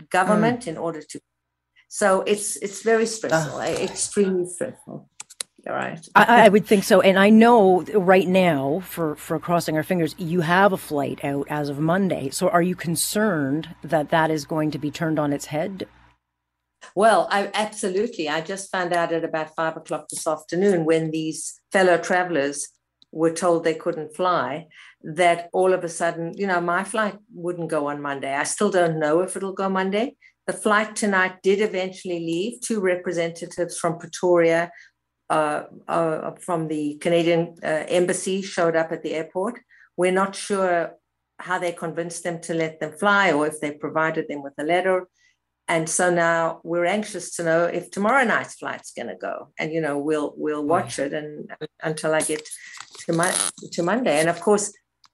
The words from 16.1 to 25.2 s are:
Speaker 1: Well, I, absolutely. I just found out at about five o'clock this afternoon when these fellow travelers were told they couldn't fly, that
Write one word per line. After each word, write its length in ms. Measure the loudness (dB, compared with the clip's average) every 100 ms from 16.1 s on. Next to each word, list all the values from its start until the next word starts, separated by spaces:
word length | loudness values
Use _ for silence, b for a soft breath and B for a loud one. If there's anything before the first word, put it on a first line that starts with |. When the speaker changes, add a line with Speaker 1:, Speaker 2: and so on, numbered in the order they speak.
| _ _ _ _ _ _ _ B
Speaker 1:
Well, 340 | 2 4 6 2
I, 200 | -2 -2
absolutely. 760 | -4 -4 -4 -4 -2 -2 -4 -4
I 120 | -4
just 300 | -4 -10 -6
found 220 | -4 0
out 200 | 0 0
at 120 | -2
about 300 | -2 -4 -6
five 220 | -4 -4 -4
o'clock 320 | -8 -8 -8
this 180 | -6 -4
afternoon 580 | -4 -4 0 2 2
when 260 | 2 2 0
these 500 | -4 -6 -6 -10 -14 _
fellow 260 | 2 4 4
travelers 720 | 2 0 0 0 -2 -4 -10 _ _ _ _
were 200 | 0 0
told 320 | 2 0 2
they 100 | 0
couldn't 400 | -2 -4 -6 -8
fly, 520 | -2 0 0 -2 -6 -12 b b b
that 460 | -10 2